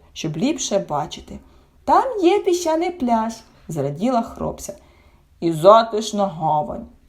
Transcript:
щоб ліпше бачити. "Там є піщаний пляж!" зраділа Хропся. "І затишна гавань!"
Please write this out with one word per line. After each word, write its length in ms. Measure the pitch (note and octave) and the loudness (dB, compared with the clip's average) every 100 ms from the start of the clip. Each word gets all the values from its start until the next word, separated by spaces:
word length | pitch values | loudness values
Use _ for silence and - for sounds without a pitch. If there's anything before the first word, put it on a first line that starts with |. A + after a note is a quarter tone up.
| - | -20
щоб 240 | - D#3 D#3 | -10 -8 -2
ліпше 480 | C4 - - G3 E3+ | -2 -2 -2 -2 -2
бачити. 500 | D3 D#3 - - G3+ - - _ _ | -4 -6 -10 -16 -18 -18 -20 _ _
"Там 360 | - E4+ B4+ A4 | 2 2 2 2
є 160 | F4 G4+ | 2 2
піщаний 520 | F#4+ F4 D#4 D#4+ F4+ | 2 0 0 0 -2
пляж!" 420 | F4+ A#3+ A3+ A3+ - - - - | -2 0 0 -2 -8 -16 -20 -10
зраділа 540 | D#3+ C3+ D3 A#3 A#3+ | -4 -4 -2 0 0
Хропся. 540 | - - D#3 - - - - _ - _ _ - | -2 -6 -8 -8 -12 -16 -18 _ -20 _ _ -6
"І 120 | E3+ | -2
затишна 760 | D#3 F#3 A3 A3+ G#3 A3 G3+ F#3+ | 4 8 8 6 -2 -4 -2 -4
гавань!" 580 | D#3 D#3 D3+ - - - - | -2 0 0 -2 -8 -14 -20